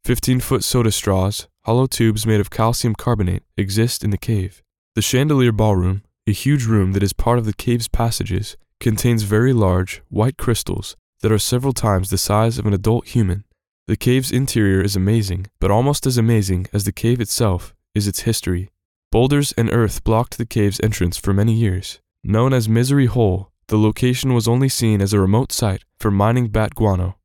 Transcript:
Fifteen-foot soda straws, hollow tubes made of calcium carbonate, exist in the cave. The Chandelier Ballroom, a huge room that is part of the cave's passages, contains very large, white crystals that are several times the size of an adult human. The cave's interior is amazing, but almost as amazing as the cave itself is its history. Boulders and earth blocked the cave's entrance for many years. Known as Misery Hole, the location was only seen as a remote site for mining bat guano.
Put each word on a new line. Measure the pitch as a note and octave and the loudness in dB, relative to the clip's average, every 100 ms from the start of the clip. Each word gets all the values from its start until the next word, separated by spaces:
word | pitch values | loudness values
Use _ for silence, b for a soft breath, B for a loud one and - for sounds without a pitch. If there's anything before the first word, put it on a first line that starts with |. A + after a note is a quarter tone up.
Fifteen-foot | - B2 - B2+ - C3 | -2 -2 0 -2 0 -2
soda | - B2+ A#2 | 0 0 0
straws, | - - F#2 F#2+ - - _ | 0 0 0 0 -4 -12 _
hollow | - A#2 C3 | -2 0 0
tubes | - A2+ G#2+ G#2+ | 2 0 2 0
made | G#2+ | 0
of | G2 | 0
calcium | - A2+ A#2+ A#2+ | -2 -2 0 -2
carbonate, | G#2 - A2 F#2 F2+ _ - | -2 -2 0 0 -4 _ -6
exist | G2 G2+ A#2+ - | -2 0 0 0
in | G#2+ | -4
the | G2+ | -4
cave. | - G#2+ F#2 - _ _ _ | -2 -2 -4 -10 _ _ _
The | - | -4
Chandelier | G2+ B2+ D3+ C#3+ B2 | 0 0 2 4 2
Ballroom, | G#2+ A2 F#2+ F2+ G2 _ _ - | 2 2 2 0 -2 _ _ -4
a | |
huge | G#2 B2+ C#3+ A2+ | -2 0 0 2
room | A2 F#2 | 2 2
that | G2 | 0
is | G2 | 0
part | - A#2 A#2+ | 0 0 0
of | |
the | G#2+ | 0
cave's | - - A#2+ A#2 | -4 -2 -2 -2
passages, | - A#2 - G#2 F#2 G#2 - _ _ | -2 -2 -2 -4 -4 -6 -14 _ _
contains | A#2 G#2+ B2 A2+ | -2 0 0 0
very | G2+ G#2+ B2+ | 0 2 2
large, | B2 F#2+ F#2 F#2 - - | 2 2 2 -2 -8 -8
white | F2 A#2 - | -2 -2 -2
crystals | - A2+ - - - - _ _ | -2 -2 -2 -6 -8 -16 _ _
that | G#2+ | 0
are | G#2+ | 0
several | - B2 C3+ | 0 0 0
times | B2 A2 F#2+ F#2 | 0 0 0 0
the | F#2+ | -2
size | - G#2+ A2+ A#2+ | 0 2 2 0
of | G#2 | -2
an | |
adult | G2 G#2 A#2+ - | 0 0 0 0
human. | B2 G2 F#2+ - _ _ _ - | -2 0 -4 -8 _ _ _ -6
The | G#2+ | -2
cave's | B2 C3 B2+ | 2 0 0
interior | B2 C3+ A#2 G2+ F#2+ | -2 0 0 2 2
is | G2 | 0
amazing, | G2 F#2+ A2+ G2+ F#2 F#2+ _ | 0 0 0 0 -6 -8 _
but | F#2+ | 0
almost | G#2 C3+ C#3+ C3+ | 2 2 0 0
as | B2 | 0
amazing | A2+ A2+ G2 F#2 F#2+ | 2 2 2 -2 -2
as | G#2 | -4
the | G2 | -4
cave | - A#2 A#2+ | -2 0 0
itself | G#2+ - A2 F2 - _ _ | -2 0 0 0 -6 _ _
is | G#2+ G2+ | -4 -2
its | - | -2
history. | A#2 A2 - F2+ F#2+ _ _ _ _ | -4 -2 -2 -4 -6 _ _ _ _
Boulders | A2 C3 C#3+ C#3+ - | 2 2 2 0 -2
and | A#2 | 0
earth | A#2 A2 - | 2 0 -2
blocked | - A2+ B2 - | 0 0 -2 -8
the | A#2 | -6
cave's | A#2 G2+ G2 | 0 0 0
entrance | A2 G#2 F2+ - | -4 0 -4 -2
for | - | -2
many | G2 A2 | 0 2
years. | A2 A2+ F#2 - - _ _ | 2 0 -2 -8 -18 _ _
Known | - G#2 C3 | -2 2 2
as | C3 A2 | 2 2
Misery | A2+ B2+ C#3+ B2 | 2 2 2 2
Hole, | B2 G#2+ F#2+ G2 _ - | 2 0 0 -6 _ -2
the | G#2+ | 2
location | G#2+ - B2+ B2 C3 | 2 2 -2 0 0
was | B2 A2+ | 0 2
only | B2 C3+ | 0 0
seen | - A2+ G#2 | 0 0 2
as | G2 | 2
a | G#2 | 2
remote | F#2+ A2 C3 | 4 2 0
site | - G#2+ F#2 _ _ | -2 -2 -4 _ _
for | A2 | -2
mining | G2 G#2 B2 A#2 | 2 2 2 0
bat | A2 G#2+ - | -2 -2 0
guano. | A2 F#2 F#2 - | 0 0 -2 -6